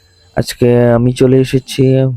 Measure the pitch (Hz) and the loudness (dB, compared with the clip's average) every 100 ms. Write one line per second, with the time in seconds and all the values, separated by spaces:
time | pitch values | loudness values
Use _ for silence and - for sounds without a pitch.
0 | _ _ _ - - - 123 120 120 117 | _ _ _ -8 -8 -2 0 2 2 2
1 | 123 123 131 131 131 135 - - 131 131 | 0 0 2 2 0 -4 -6 -2 0 0
2 | 131 | -2